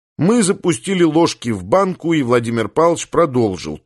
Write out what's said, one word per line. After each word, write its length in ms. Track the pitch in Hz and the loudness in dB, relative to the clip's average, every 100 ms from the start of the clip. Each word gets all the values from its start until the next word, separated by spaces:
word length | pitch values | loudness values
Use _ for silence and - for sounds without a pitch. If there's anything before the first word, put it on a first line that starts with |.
| _ - | _ -2
Мы 240 | 160 240 | 2 2
запустили 640 | 185 196 180 160 - 190 | 2 0 -2 -4 -4 0
ложки 460 | 170 151 165 - 120 | 2 2 0 0 -6
в 140 | 104 | -6
банку, 500 | 90 185 196 180 165 | 0 0 0 -2 -2
и 100 | 160 | -2
Владимир 440 | 120 123 117 117 107 | 2 0 0 -2 -2
Павлович 420 | - 170 165 - | 0 2 0 -2
продолжил. 680 | - 165 127 110 90 78 76 | 0 0 2 0 -2 -8 -12